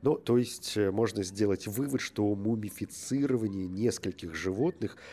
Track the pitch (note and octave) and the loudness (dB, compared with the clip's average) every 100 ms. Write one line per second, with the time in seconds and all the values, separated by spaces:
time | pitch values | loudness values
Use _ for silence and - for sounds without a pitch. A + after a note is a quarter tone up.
0 | C3 D#3+ - A#2+ A#2+ - - G#2+ G2+ G2 | 2 2 4 4 4 -4 -4 2 2 4
1 | A2+ G#2 F#2 G2 G#2 F#2+ G#2+ G#2 C#3 C3+ | 2 0 -4 2 2 4 0 -4 -2 -2
2 | - - G#2 G#2 G#2 A2+ G#2 - G2+ - | -2 0 2 2 0 0 -2 -8 -10 -8
3 | - C3+ C#3 B2+ G#2+ G2 F#2 F#2 A#2 - | -4 0 2 2 0 -2 -4 0 0 0
4 | G2+ - F2 D#2+ F2+ F#2+ D#3 - G#2 - | -4 -6 -8 -4 -2 0 0 0 -6 -6
5 | - | -18